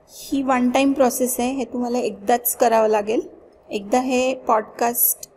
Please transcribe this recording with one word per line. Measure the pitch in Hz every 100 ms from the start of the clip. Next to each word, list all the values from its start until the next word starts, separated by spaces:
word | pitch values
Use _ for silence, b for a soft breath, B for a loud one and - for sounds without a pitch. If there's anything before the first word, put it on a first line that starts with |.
| _
ही | - - 277
one | 262 254 247
time | 269 277
process | 269 247 247 247 -
आहे, | 247
हे | 269 240
तुम्हाला | 247 240 247
एकदाच | 220 196 202 240 - -
करावं | 240 226 220
लागेल. | 214 208 254 - - - _ -
एकदा | 214 202 254
हे | 254 254 254 262
podcast | - 220 214 - 240 240 - - -